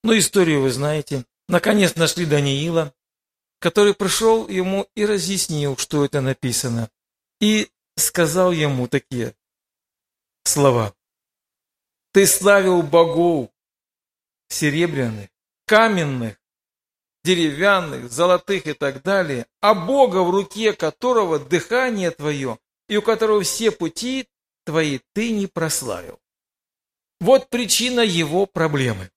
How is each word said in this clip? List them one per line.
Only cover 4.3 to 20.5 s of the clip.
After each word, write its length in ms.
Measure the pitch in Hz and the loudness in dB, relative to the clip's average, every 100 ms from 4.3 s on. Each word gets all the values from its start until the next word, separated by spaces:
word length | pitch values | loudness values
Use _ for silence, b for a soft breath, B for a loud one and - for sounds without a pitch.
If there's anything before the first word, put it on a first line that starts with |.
| 226 220 | 2 0
ему 380 | 185 185 196 - | -4 -2 -4 -4
и 100 | - | -4
разъяснил, 720 | 208 202 165 196 - 156 143 131 | -2 -2 -2 -4 -4 -2 -2 -4
что 300 | - 151 143 | -4 0 0
это 160 | 151 | 0
написано, 680 | 131 131 127 113 127 117 113 _ _ _ _ _ | -2 -4 -4 -4 -4 -4 -6 _ _ _ _ _
и 320 | 214 214 - _ _ - | 2 2 -2 _ _ -6
сказал 540 | - - 160 170 180 | -4 0 0 2 0
ему 380 | 165 147 131 123 | 2 -2 -2 -2
такие 460 | 139 _ 123 110 - _ _ _ _ _ _ _ _ _ _ | -4 _ -8 -8 -10 _ _ _ _ _ _ _ _ _ _
слова: 500 | - 147 139 120 107 _ _ _ _ _ _ _ _ _ _ _ _ | -4 2 2 2 -4 _ _ _ _ _ _ _ _ _ _ _ _
«Ты 140 | 196 196 | 2 4
славил 560 | - 190 202 190 180 | 2 4 4 4 2
богов 680 | 147 165 165 165 170 160 117 _ _ _ _ _ _ _ _ _ _ | 4 4 4 2 2 0 -4 _ _ _ _ _ _ _ _ _ _
серебряных, 800 | - 151 151 170 143 120 107 98 _ _ _ - | -2 -2 0 -2 -2 -4 -6 -14 _ _ _ 2
каменных, 720 | 214 226 190 151 127 113 - _ _ _ _ _ _ _ _ | 4 4 0 -2 -4 -8 -10 _ _ _ _ _ _ _ _
деревянных, 880 | 165 180 156 143 196 190 165 131 123 | -2 0 0 0 0 0 -2 -10 -10
золотых 560 | 120 175 180 - 196 160 | -2 2 2 0 -6 -4
и 60 | |
так 300 | 143 143 131 | -4 -6 -4
далее, 440 | 185 196 165 127 - _ | -4 -2 -2 -6 -10 _
а 140 | 208 | 2
Бога, 480 | 208 170 277 247 185 | 2 0 2 2 2
в 80 | 175 | 0
руке 420 | 190 196 | 0 -4